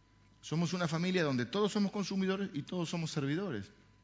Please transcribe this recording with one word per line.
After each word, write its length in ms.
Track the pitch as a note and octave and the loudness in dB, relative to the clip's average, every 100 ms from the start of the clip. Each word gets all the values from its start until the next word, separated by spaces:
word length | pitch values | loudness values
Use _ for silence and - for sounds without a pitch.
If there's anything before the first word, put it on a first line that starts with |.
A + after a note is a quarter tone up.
| _ - - - | _ -20 -20 -20
Somos 320 | - D#3 E3+ | -4 0 0
una 140 | F3+ E3 | 2 0
familia 360 | D#3+ F3+ F3+ | 2 2 2
donde 220 | D3+ B2+ B2 | 2 2 0
todos 260 | G3 G#3 | 2 2
somos 200 | G#3 G3+ | 2 0
consumidores 580 | G#3 F#3+ G3 F#3+ F#3+ G3 | 0 -2 0 2 2 -2
y 100 | C#3+ | -4
todos 260 | C3+ F3+ E3 | -4 -4 -2
somos 220 | E3+ D#3+ | -2 -2
servidores. 580 | D#3+ C#3 D#3+ G3+ A2 F#2 - - - | -2 0 0 -2 -4 -6 -14 -20 -20